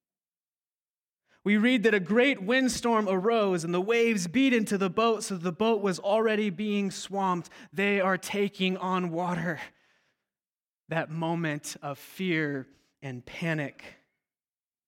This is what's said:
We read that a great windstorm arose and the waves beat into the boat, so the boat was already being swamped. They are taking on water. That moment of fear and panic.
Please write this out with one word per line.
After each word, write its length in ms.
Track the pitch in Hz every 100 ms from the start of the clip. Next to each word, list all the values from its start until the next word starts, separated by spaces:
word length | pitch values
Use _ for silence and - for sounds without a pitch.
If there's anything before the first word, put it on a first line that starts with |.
| _ _ _ _ _ _ _ _ _ _ _ _ _ _
We 140 | - 214
read 260 | 226 254
that 120 | 208 208
a 40 |
great 420 | 170 220 262 262
windstorm 680 | 190 254 262 - 233 226 208
arose 540 | 190 190 233 202 180
and 100 | 165
the 80 | 175
waves 460 | 196 233 233 214 175
beat 260 | 175 269
into 240 | 247 269 202
the 140 | 190
boat, 320 | 165 233 214
so 120 | - 190
the 160 | 170
boat 300 | 165 220 220
was 180 | 202 180
already 520 | 202 214 220 214 214
being 400 | 160 214 208 196
swamped. 580 | - - 190 190 175 160 - -
They 260 | 147 202 202
are 180 | 190 185
taking 600 | - 202 202 - 185 175
on 320 | 185 185 180
water. 500 | 165 175 175 170 151 - _ _ _ _ _ _ _ _ _ _ _ -
That 200 | 160 156
moment 680 | 160 165 170 165 147 - -
of 160 | 147 139
fear 680 | - - 185 160 151 139 131 _ _ _
and 240 | 139 127 -
panic. 580 | - 170 156 139 - - - _ _ _ _ _ _ _ _